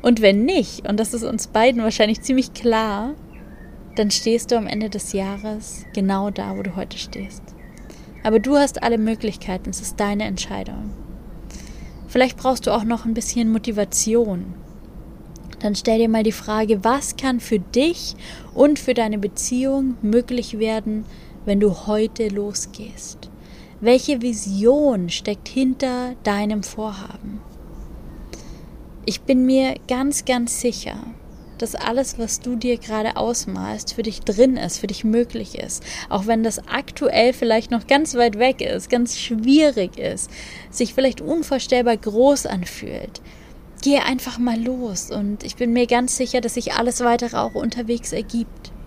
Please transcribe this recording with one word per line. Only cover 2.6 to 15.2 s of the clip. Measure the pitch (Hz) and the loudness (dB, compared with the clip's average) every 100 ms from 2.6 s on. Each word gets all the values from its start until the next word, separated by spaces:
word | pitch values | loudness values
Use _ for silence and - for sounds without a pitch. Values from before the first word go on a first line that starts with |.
| 240 220 220 202 233 302 - - - - - - - - | 2 2 2 -2 -4 -8 -14 -18 -18 -18 -18 -18 -8 0
dann | 214 | 2
stehst | - - 233 - | 2 2 2 2
du | 240 | 0
am | 208 | 0
Ende | 214 214 | -4 -4
des | 202 - | -6 -6
Jahres | 196 190 202 214 214 - - - | -4 -4 -4 -6 -8 -10 -14 -8
genau | - 190 196 202 | -2 0 2 -2
da, | 196 202 190 | -4 -6 -4
wo | |
du | 196 180 | -6 -6
heute | - - | -8 -8
stehst. | - 202 196 - - - - - - - - - | -10 -10 -10 -12 -18 -18 -20 -18 -18 -18 -18 -6
Aber | 226 220 | 4 4
du | 220 285 | 6 4
hast | 277 - | 4 2
alle | 233 233 | 0 2
Möglichkeiten, | 220 226 220 - - 185 190 | 2 0 -4 -6 -6 -6 -6
es | 190 | -8
ist | - - | -8 -4
deine | 202 202 | -2 0
Entscheidung. | 214 185 - 196 190 202 208 - - - - - - - - - - - - | -2 -4 -6 -8 -8 -8 -10 -12 -14 -14 -14 -16 -14 -16 -14 -14 -14 -16 -2
Vielleicht | 247 254 - | 2 2 2
brauchst | 254 254 - | 0 0 0
du | |
auch | 233 | 0
noch | 214 233 226 | 0 -2 -2
ein | |
bisschen | 220 220 240 226 | -4 -2 0 2
Motivation. | 220 226 208 202 - - 226 226 180 190 - - - - - - - | 2 0 -2 0 0 2 4 2 0 -6 -12 -14 -18 -18 -16 -16 -18